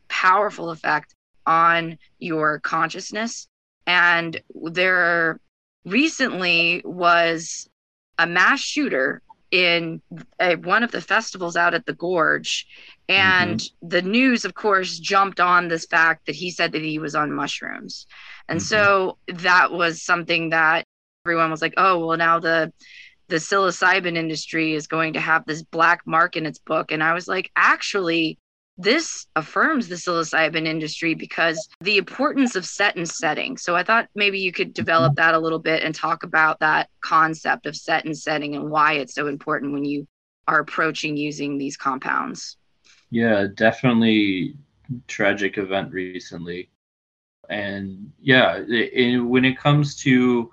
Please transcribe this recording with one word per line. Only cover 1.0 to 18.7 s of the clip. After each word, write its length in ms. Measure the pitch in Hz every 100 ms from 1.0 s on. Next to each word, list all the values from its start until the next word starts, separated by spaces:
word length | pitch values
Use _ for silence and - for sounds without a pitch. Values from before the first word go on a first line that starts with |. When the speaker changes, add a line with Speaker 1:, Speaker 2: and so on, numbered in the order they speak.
| - _ _ _ -
Speaker 1:
on 520 | 165 170 170 165 165 _ -
your 400 | 175 160 151 147
consciousness. 880 | - 160 160 175 - 208 233 - - _ _ _ -
And 540 | 180 175 170 165 160 -
there 880 | - 165 170 185 180 170 170 165 - _ _ _ _ 170
recently 960 | 220 320 - 262 180 180 170 170 175
was 840 | - 180 175 170 165 165 165 - - _ _ _ _ -
a 100 | 170
mass 320 | 180 202 277
shooter 600 | - 302 269 135 139 - - - _
in 500 | 180 175 170 165 165 - 165 135 -
a, 140 | 180 170
one 280 | 170 208
of 80 | 233
the 80 | -
festivals 560 | - 208 - 190 175 170
out 180 | 175 165
at 100 | -
the 80 |
Gorge. 760 | 151 170 180 151 151 - - - - - - -
And 520 | 190 190 185 175 175
Speaker 2:
Mm-hmm. 280 | - _ 170
Speaker 1:
the 140 | 175
news, 440 | 185 233 262 233 190
of 100 | -
course, 420 | 214 190 180 170
jumped 420 | 156 196 190 175
on 280 | 180 180 175
this 180 | 165 -
fact 400 | 170 165 160 -
that 100 | 180
he 140 | 175
said 220 | 170 170
that 100 | 156
he 160 | 156 156
was 160 | 151
on 180 | 151 147
mushrooms. 760 | 143 143 - - - - - - - - - -
And 100 | 165
Speaker 2:
Mm-hmm. 60 |
Speaker 1:
so 520 | 196